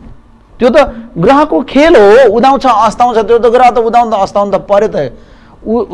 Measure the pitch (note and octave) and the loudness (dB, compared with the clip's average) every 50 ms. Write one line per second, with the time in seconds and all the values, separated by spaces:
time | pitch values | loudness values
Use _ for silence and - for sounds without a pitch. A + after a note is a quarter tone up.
0 | - - - - _ _ _ _ _ _ - - A3+ C4 - D4+ C4 - - - | -20 -20 -20 -20 _ _ _ _ _ _ -8 -2 -2 0 2 2 0 0 -4 -12
1 | - - - E3 F3 A#3 C4+ C#4+ D4+ D4 D#4+ D#4 B3 - - C4+ D4+ E4 - A3+ | -18 -14 -8 -2 0 0 2 0 0 0 -2 -4 -6 -2 0 0 2 4 4 4
2 | G3+ G3 G#3+ C4 C4+ G3+ G3+ A#3+ C4+ C4 C#4 A3+ - B3+ A3 G3+ A3+ G#3+ G#3+ - | 4 6 6 4 4 2 2 0 0 0 0 0 -2 -2 0 0 -2 -2 -2 -2
3 | B3 B3 A3 A3+ G#3+ G3 A#3 A#3 G#3+ A#3 A3 B3+ B3+ B3 G#3+ B3 A3+ A#3 A3 A#3+ | -2 -2 -2 -2 -2 0 0 0 0 0 2 2 2 2 2 0 -2 0 0 0
4 | A#3+ A3 A3 G3 G3 F#3 - G3+ G3+ G3+ G3 F3+ - - G3+ G3+ G#3+ F#3 E3+ E3+ | 0 0 -2 -4 -4 -4 -2 -4 -2 -2 -4 -6 -4 -2 0 0 0 -2 -4 -6
5 | C#3 B2 - - - - - - - - - _ - - A3 A#3+ G3+ - | -8 -8 -10 -16 -20 -20 -20 -20 -20 -20 -20 _ -8 -6 -4 -4 -4 -6